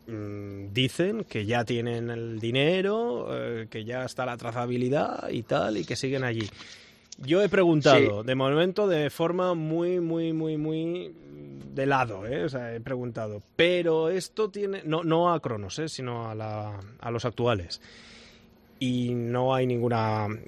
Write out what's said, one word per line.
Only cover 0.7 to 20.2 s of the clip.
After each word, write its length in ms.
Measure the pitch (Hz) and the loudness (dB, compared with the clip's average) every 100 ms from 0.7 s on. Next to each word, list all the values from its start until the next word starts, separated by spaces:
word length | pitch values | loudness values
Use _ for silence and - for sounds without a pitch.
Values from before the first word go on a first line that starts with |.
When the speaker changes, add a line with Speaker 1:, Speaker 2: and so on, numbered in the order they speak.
Speaker 1:
dicen 520 | 104 131 - 180 220 | 0 0 0 -2 -2
que 200 | 180 113 | -6 -4
ya 200 | 104 120 | 0 0
tienen 440 | 113 120 120 117 117 | 0 -2 -2 -4 -4
el 280 | 117 117 113 | -6 -6 -4
dinero, 880 | 117 131 147 190 196 214 240 240 - | -2 2 2 2 0 0 -2 -4 -4
eh, 360 | 127 120 117 110 | -6 -4 -6 -8
que 160 | 117 | -10
ya 200 | 110 123 | -6 -6
está 200 | 127 - | -6 -4
la 120 | 127 120 | -6 -4
trazabilidad 920 | 117 120 123 123 123 143 202 - - | -6 -4 -2 0 2 2 0 -2 -4
y 120 | 127 | -6
tal, 340 | 113 143 202 196 | -2 0 0 -2
y 80 | |
que 120 | 156 123 | -4 -4
siguen 280 | 135 135 | -2 -2
allí. 240 | 127 113 104 - - - - - _ - | -2 -2 -6 -8 -18 -20 -20 -20 _ -12
Yo 240 | 135 180 | 2 4
he 60 | 202 | 4
preguntado, 720 | 196 175 156 147 131 107 101 | 6 6 6 8 8 8 2
Speaker 2:
Sí. 40 | 120 | 0
Speaker 1:
de 80 | |
momento, 520 | 131 135 147 185 185 202 | 2 4 4 2 2 2
de 220 | 160 143 | 2 0
forma 420 | - 165 180 180 | 0 0 2 0
muy, 460 | 170 156 160 175 180 | 0 0 0 0 0
muy, 320 | 165 165 165 | 0 0 0
muy, 240 | 160 160 156 | 0 0 -2
muy 560 | 156 160 165 180 165 - 143 143 143 135 135 | -2 -2 -2 -4 -8 -14 -18 -16 -14 -14 -8
de 100 | 135 135 | -2 2
lado, 400 | 135 120 98 107 | 4 2 -2 -6
¿eh? 180 | 147 | -4
O 40 | 165 | -4
sea, 260 | 131 120 | -4 -6
he 60 | 117 | -8
preguntado, 640 | 120 127 123 113 107 104 - - | -6 -6 -6 -6 -6 -8 -8 2
pero 520 | 170 180 170 160 160 | 4 4 2 2 2
esto 420 | 185 - - 214 | 0 -4 -4 -4
tiene, 320 | 202 202 196 | -2 -6 -4
no, 180 | 156 - | -2 0
no 280 | 165 160 175 | 2 4 4
a 80 | 165 | 2
Cronos, 380 | 131 107 95 - | -2 -6 -6 -6
¿eh? 100 | 156 | -6
Sino 420 | - 127 117 113 | -6 -6 -6 -6
a 40 | |
la, 460 | 110 110 107 104 101 98 123 | -6 -6 -6 -6 -8 -12 -10
a 100 | 117 | -4
los 140 | 117 | -2
actuales. 560 | 120 113 120 104 85 - - - - - - - - - - - | -2 2 2 2 -2 -12 -14 -20 -20 -20 -20 -20 -20 -20 -20 -6
Y 320 | 127 123 120 | -2 0 0
no 400 | 120 117 123 127 | 0 0 2 2
hay 120 | 131 127 | 4 2
ninguna, 600 | 120 120 117 110 107 | 2 2 2 2 0